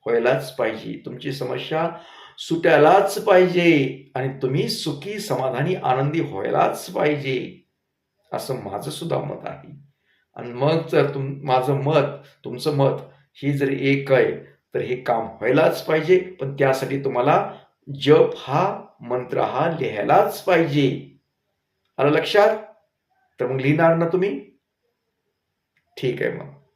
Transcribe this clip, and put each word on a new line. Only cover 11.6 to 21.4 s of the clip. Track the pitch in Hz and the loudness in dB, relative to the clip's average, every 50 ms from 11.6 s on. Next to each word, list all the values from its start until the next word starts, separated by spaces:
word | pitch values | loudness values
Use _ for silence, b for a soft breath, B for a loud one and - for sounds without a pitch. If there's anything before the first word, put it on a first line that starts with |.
| 147 147 139 - | 2 0 -2 0
मत, | 135 143 160 147 127 - - B B B B B _ | 0 2 2 2 2 0 -4 B B B B B _
तुमचं | - 123 123 - 156 143 | -12 -10 -4 -4 -2 0
मत | 139 139 127 - - - b b b b b _ | 2 2 2 2 -2 -8 b b b b b _
हे | - - 139 | -6 -4 -2
जर | 143 135 139 135 | 0 0 0 -2
एक | 139 135 139 139 139 139 139 - | -2 -2 0 0 0 0 2 2
आहे, | 135 123 113 - - - B B B B B _ _ | 4 4 4 2 0 -6 B B B B B _ _
तर | - | -6
हे | 113 107 123 | -4 -4 -6
काम | 127 - 123 120 113 - | -6 -2 -2 -2 -2 -2
व्हायलाच | - - - 104 117 135 151 165 175 165 - - | -6 -10 -4 -2 2 2 4 4 2 2 -2 -4
पाहिजे. | - 156 160 151 156 185 185 | -2 -2 0 4 4 4 2
पण | 180 - - - - 135 139 | 2 -2 -10 -8 -8 -8 -2
त्यासाठी | - 139 135 131 131 135 135 139 139 139 | 0 2 2 2 0 -2 -4 -4 -4 -4
तुम्हाला | 135 123 120 123 143 160 190 202 B B B B B _ _ _ - 139 139 | -2 -2 0 2 4 4 2 2 B B B B B _ _ _ -14 -12 -4
जप | - 139 151 165 165 - - | 4 6 6 6 6 4 2
हा, | - - - 135 156 185 202 208 208 - - _ _ | -6 -8 -2 0 0 0 0 -2 -6 -12 -18 _ _
मंत्र | 117 120 123 127 123 - - - | -8 -6 -4 -4 -4 -4 -2 0
हा | - - 120 127 151 175 165 147 | 0 0 0 0 -2 -2 -2 -2
लिहायलाच | 135 110 107 104 104 120 147 185 208 196 - - | -4 -4 -4 -4 0 4 4 4 4 2 -2 -6
पाहिजे. | - 190 180 165 165 143 139 147 139 123 - - - - _ _ _ _ _ _ | 0 2 2 4 2 2 2 2 2 2 0 -4 -10 -16 _ _ _ _ _ _